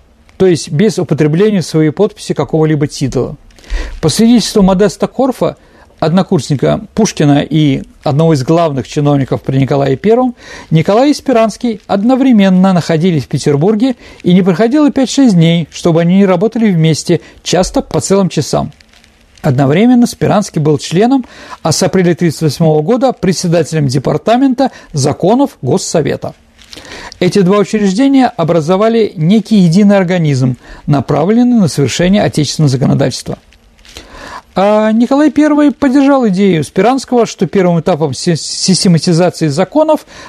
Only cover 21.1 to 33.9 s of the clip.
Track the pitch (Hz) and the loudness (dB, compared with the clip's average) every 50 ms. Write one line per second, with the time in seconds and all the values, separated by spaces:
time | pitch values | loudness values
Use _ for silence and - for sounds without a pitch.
21.1 | 277 269 233 - - - - - - - - 160 - - 196 - - 190 180 175 | 0 0 -2 -6 -14 -20 -20 -20 -14 -6 -4 -2 -2 0 0 0 0 0 0 0
22.1 | 160 - 175 165 143 - 160 147 123 - 170 156 156 151 151 170 240 233 269 254 | 0 0 -2 -2 -2 -2 -4 -4 -2 0 0 0 2 0 0 0 0 0 0 -2
23.1 | - - - 190 170 - - 170 165 175 156 - 160 160 147 131 120 139 - 156 | -2 -2 -2 -2 -2 -2 -2 0 0 0 0 -2 -2 -2 -2 -2 -2 -2 -2 -2
24.1 | 147 151 - 208 233 247 277 269 240 - 269 240 - - - - - 143 131 147 | -4 -2 0 0 0 2 2 0 0 0 -2 -4 -4 -8 -16 -10 -6 -4 -2 -2
25.1 | - - - 180 233 262 285 - - - 139 127 160 196 - - - 170 139 - | -2 -2 0 0 2 2 0 -2 -4 -6 -4 -2 -2 -2 -4 -2 -2 -2 -2 -2
26.1 | - - - - - _ _ _ _ _ - - - - - - - - - - | -4 -6 -8 -12 -14 _ _ _ _ _ -20 -20 -20 -20 -20 -20 -18 -18 -18 -14
27.1 | - - 185 175 - 202 185 180 208 208 196 - - 214 208 196 185 214 269 277 | -6 -4 -2 0 0 2 2 2 2 0 0 -2 -2 -2 0 0 0 0 2 2
28.1 | 277 269 247 - - - 165 151 170 156 147 160 185 190 220 220 226 233 214 - | 2 2 2 0 0 -2 -2 0 0 0 0 0 0 0 2 0 2 0 -2 -2
29.1 | - 185 151 170 214 226 - - 226 202 180 165 160 202 208 202 202 196 185 165 | -2 -2 0 2 2 0 0 2 2 4 4 4 4 4 4 4 4 2 2 0
30.1 | 185 180 160 147 139 127 - - 123 - - - - - - - 147 139 113 - | -2 -2 0 0 0 0 0 -2 -4 -6 -12 -20 -20 -10 -4 -2 -2 -2 0 -2
31.1 | 147 139 160 190 220 240 247 247 247 226 185 143 - 147 143 117 - - 175 185 | -2 -2 0 0 2 2 2 2 2 2 2 0 0 -2 -2 -2 0 -2 0 2
32.1 | 196 208 - - - 156 143 - - - 156 139 131 123 135 139 143 131 139 131 | 2 2 0 0 0 -2 -2 -2 -2 0 0 0 0 0 0 0 0 0 -2 -2
33.1 | - - - - - - _ _ _ _ _ _ _ _ - - | -4 -6 -10 -12 -12 -12 _ _ _ _ _ _ _ _ -20 -20